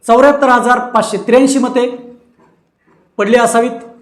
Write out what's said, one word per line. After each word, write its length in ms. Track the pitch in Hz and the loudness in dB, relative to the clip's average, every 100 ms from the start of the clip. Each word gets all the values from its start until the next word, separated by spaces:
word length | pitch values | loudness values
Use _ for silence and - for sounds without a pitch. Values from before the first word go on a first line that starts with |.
| - | 0
चौऱ्याहत्तर 420 | 233 277 285 269 | 2 2 2 0
हजार 300 | 240 226 247 | 0 2 -2
पाचशे 380 | - 226 - 196 | 0 -4 -4 -6
त्र्याऐंशी 420 | - 240 277 277 | 0 2 2 0
मते 560 | 247 254 240 - - - _ _ _ _ _ _ _ _ _ - | -2 -2 -4 -6 -18 -20 _ _ _ _ _ _ _ _ _ -6
पडली 200 | 202 240 | 0 2
असावीत, 340 | 226 233 247 - - - | 2 0 -2 -6 -18 -20